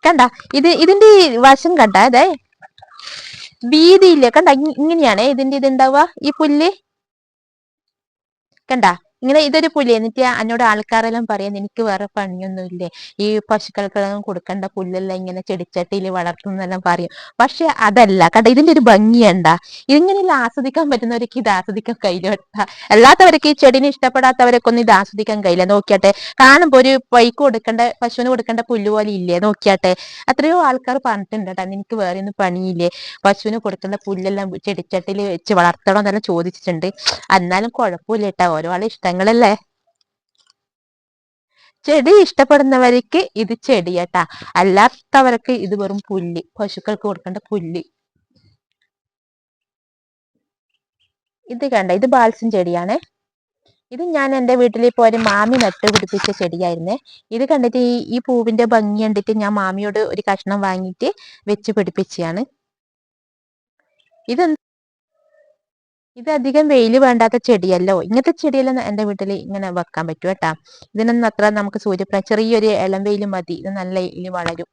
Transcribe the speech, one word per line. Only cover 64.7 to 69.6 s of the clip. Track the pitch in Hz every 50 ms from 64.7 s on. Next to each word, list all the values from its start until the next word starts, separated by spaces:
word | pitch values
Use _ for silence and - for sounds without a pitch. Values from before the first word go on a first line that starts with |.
| _ _ _ _ _ _ _ _ _ _ _ _ _ _ _ _ _ _ _ _ _ _ _ _ _ _ _ _ _ 247
ഇത് | 240 294
അധികം | 311 294 247 277 262 302 311 302
വെയിൽ | 294 262 233 226 233 262
വേണ്ടാത്ത | 269 262 247 233 226 226 226 240 _
ചെടിയല്ലോ. | - 233 202 180 185 185 180 180 185 196 180
ഇങ്ങനത്തെ | - 180 214 247 269 - 339 _
ചെടിയെല്ലാം | - 311 269 269 262 262 262 254
എൻ്റെ | - - 208 208 214
വീട്ടിൽ | 208 202 196 196 196 202
ഇങ്ങനെ | 190 - - 196 196